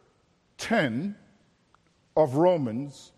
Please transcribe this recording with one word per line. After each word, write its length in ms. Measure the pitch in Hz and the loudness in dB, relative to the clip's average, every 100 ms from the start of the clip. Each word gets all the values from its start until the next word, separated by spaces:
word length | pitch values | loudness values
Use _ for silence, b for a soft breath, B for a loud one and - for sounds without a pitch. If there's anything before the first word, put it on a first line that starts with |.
| _ _ _ _ _ - | _ _ _ _ _ -16
ten 580 | - 226 143 113 196 208 - _ _ _ _ _ _ _ _ - | -2 0 0 -2 -6 -10 -20 _ _ _ _ _ _ _ _ 0
of 180 | 156 | 0
Romans 760 | 135 180 175 123 113 143 - - | 4 4 2 -2 -6 -10 -14 -20